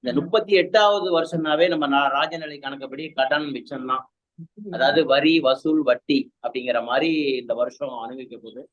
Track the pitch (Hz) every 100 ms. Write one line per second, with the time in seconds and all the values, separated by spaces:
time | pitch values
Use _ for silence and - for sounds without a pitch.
0 | 123 127 - 220 208 196 175 220 208 208
1 | 185 170 165 165 156 151 175 160 143 139
2 | 139 139 156 165 151 143 139 143 131 131
3 | 156 151 135 147 151 127 - 135 127 127
4 | - _ _ - 165 - 208 147 135 151
5 | 139 135 156 165 131 131 160 156 135 123
6 | - 139 - _ 123 127 123 120 117 131
7 | 160 156 143 127 120 117 123 - 143 123
8 | 117 127 127 113 110 110 143